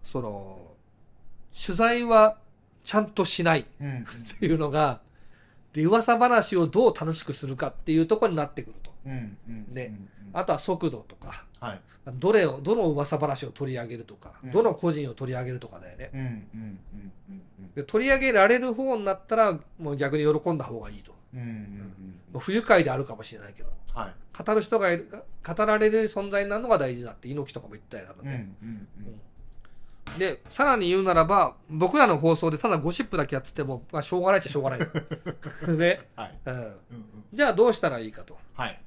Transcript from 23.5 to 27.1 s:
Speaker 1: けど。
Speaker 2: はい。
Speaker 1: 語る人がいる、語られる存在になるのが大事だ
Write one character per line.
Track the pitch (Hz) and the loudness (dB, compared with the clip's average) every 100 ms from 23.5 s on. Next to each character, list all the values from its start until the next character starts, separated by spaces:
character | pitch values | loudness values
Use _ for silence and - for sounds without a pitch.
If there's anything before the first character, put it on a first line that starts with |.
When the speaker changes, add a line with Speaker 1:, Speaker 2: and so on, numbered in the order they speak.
Speaker 1:
け | - | -6
ど。 | - - - | -4 -4 -6
Speaker 2:
は | 123 101 | -6 -6
い。 | - - - | -10 -18 -10
Speaker 1:
語 | 165 214 | 0 0
る | |
人 | 208 226 | 2 2
が | 196 | 2
い | 175 | 0
る、 | - - - - - | -4 -16 -12 -12 -8
語 | 170 214 | 0 2
ら | 214 | 6
れ | 214 | 6
る | 220 | 4
存 | 214 208 202 | 2 -2 -2
在 | 202 | -2
に | 202 | -2
な | 208 | -4
る | |
の | 240 | 2
が | 208 | 2
大 | 135 123 | 2 -4
事 | |
だ | 120 | -10